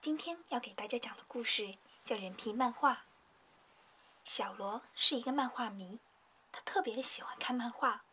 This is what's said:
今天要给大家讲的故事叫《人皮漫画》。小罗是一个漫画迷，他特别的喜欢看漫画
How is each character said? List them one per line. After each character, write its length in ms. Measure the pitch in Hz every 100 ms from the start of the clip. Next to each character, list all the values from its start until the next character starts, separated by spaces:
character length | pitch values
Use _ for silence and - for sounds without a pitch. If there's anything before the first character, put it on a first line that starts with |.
今 160 | - 311
天 220 | - 339 -
要 120 | 254
给 120 | 233
大 140 | - 208
家 100 | 240
讲 180 | 233 214
的 80 | -
故 160 | 247
事 320 | 233 - 208 - - -
叫 120 | - 220
《人 160 | 190
皮 200 | 190 -
漫 200 | 214 254
画》。 320 | 240 285 247 - - - - - - - - - - - -
小 300 | - - 202
罗 280 | 196 196 220 -
是 220 | - - 269
一 40 |
个 120 | 240
漫 160 | 277 254
画 200 | 247 233
迷， 300 | 196 185 214 _ - - - -
他 80 | -
特 180 | - -
别 140 | 359
的 80 | 220
喜 180 | 262 -
欢 160 | - -
看 160 | -
漫 160 | 247 240
画 340 | 233 269 208 -